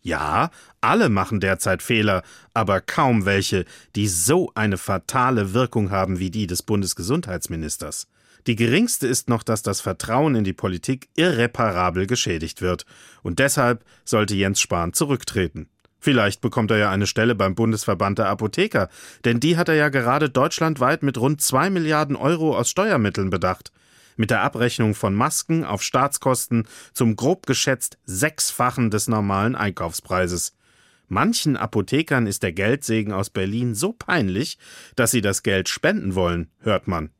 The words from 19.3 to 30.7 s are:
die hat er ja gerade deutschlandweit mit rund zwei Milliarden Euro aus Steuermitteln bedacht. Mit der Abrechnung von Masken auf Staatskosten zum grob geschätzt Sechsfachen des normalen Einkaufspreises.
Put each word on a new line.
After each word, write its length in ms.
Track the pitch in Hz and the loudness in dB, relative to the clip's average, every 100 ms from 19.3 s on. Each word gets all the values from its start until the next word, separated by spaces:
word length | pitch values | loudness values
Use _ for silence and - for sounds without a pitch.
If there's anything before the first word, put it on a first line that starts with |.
| 117 | 2
die 180 | 151 170 | 2 2
hat 120 | 170 | 2
er 40 | |
ja 160 | 156 151 | 4 4
gerade 400 | 135 120 139 151 | 2 2 2 2
deutschlandweit 720 | 127 151 - 160 143 123 160 | 2 0 2 -2 2 0 2
mit 160 | 139 123 | 0 0
rund 240 | 131 151 | 0 0
zwei 300 | - 131 180 | 0 2 2
Milliarden 440 | 190 156 151 151 139 | 0 0 0 0 0
Euro 400 | 139 165 160 107 | 0 2 2 2
aus 140 | 120 | 0
Steuermitteln 640 | - 214 160 101 90 95 | 0 2 2 2 0 -2
bedacht. 400 | 92 90 90 - _ _ _ _ - | 0 0 -2 -10 _ _ _ _ -4
Mit 120 | 107 | 0
der 140 | 110 | 2
Abrechnung 500 | 120 117 120 - 110 | 0 0 0 2 0
von 200 | 101 104 101 | 2 0 2
Masken 500 | 139 - - 165 - | 0 -2 -2 -2 0
auf 160 | 101 | -4
Staatskosten 840 | - 131 139 - 135 127 - 117 110 - - | -2 0 0 0 0 0 0 -2 -2 -12 -16
zum 220 | - 117 107 | 0 0 2
grob 320 | 127 185 - | 0 0 -2
geschätzt 500 | 131 - 131 - - - | 0 0 -2 -4 -12 -10
Sechsfachen 840 | 95 151 - - - 127 127 117 | -2 -2 -2 -6 0 -2 2 0
des 160 | 104 - | 0 0
normalen 480 | 110 101 98 107 131 | 0 0 0 0 0
Einkaufspreises. 1000 | 104 85 85 - - 92 90 87 - _ _ | -4 -4 -8 -8 -4 0 0 -2 -6 _ _